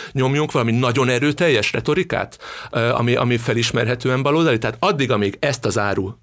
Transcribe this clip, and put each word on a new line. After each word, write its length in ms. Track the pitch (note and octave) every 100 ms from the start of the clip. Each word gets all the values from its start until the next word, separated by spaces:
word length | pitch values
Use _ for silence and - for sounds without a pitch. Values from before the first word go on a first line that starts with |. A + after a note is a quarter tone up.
| -
nyomjunk 400 | C3+ C3 C#3+ D3+
valami 200 | D3 A2+
nagyon 360 | A#2 B2+ B2 B2+
erőteljes 640 | B2 C#3+ D3 E3+ A#2 G#2
retorikát, 640 | B2 D3 D3+ E3+ A2 G2+ - - - -
ö, 180 | A#2+ A#2
ami, 260 | B2 A#2+
ami 220 | A#2+ B2 A#2+
felismerhetően 840 | A#2+ A#2 A#2 A#2+ A#2 B2 C3 B2+
baloldali? 360 | C#3 D#3 E3 A2+
Tehát 180 | A#2 -
addig, 320 | F#3 D#3 B2
amíg 260 | G#2+ G2+ -
ezt 240 | C#3+ C3+
az 140 | A2+ G2+
áru 320 | G2+ G2 F#2+ -